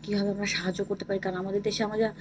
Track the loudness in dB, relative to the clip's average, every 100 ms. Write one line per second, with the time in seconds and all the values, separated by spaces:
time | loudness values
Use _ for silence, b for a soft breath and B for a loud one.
0 | -2 2 2 0 0 0 0 -2 -2 -2
1 | -2 -2 0 -2 0 0 0 0 0 2
2 | 2 0